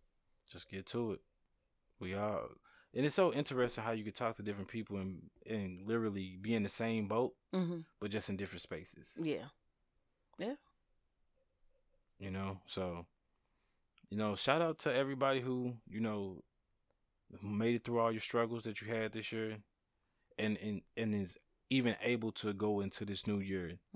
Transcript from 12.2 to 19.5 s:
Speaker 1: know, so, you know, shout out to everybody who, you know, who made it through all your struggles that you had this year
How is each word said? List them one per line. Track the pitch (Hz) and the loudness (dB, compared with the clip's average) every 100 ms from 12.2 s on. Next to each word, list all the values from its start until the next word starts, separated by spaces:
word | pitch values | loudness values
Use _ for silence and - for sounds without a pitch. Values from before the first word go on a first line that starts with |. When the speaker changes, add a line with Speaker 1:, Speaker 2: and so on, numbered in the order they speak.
| 98 | -6
Speaker 1:
know, | 95 98 95 - | -4 -4 -6 -6
so, | - 92 85 85 _ _ _ _ _ _ _ _ _ - | -2 -2 -2 -8 _ _ _ _ _ _ _ _ _ -6
you | 104 | -2
know, | 107 101 | 0 2
shout | - 151 | 4 4
out | 165 156 | 4 2
to | 156 | 2
everybody | 127 139 135 139 135 | 2 2 2 4 4
who, | 127 127 123 120 - | 2 0 -2 -4 -8
you | 101 | -2
know, | 110 107 98 92 - _ _ _ _ _ _ _ - - | 0 0 -4 -6 -14 _ _ _ _ _ _ _ -20 -10
who | 101 | -2
made | 104 113 120 | 2 4 2
it | |
through | 120 117 | 2 4
all | 117 | 4
your | 110 | 2
struggles | - 120 113 117 | 2 2 2 0
that | 110 104 | -4 -6
you | 107 | -2
had | 113 110 | 0 0
this | 110 104 | -2 -4
year | 113 110 | -2 -2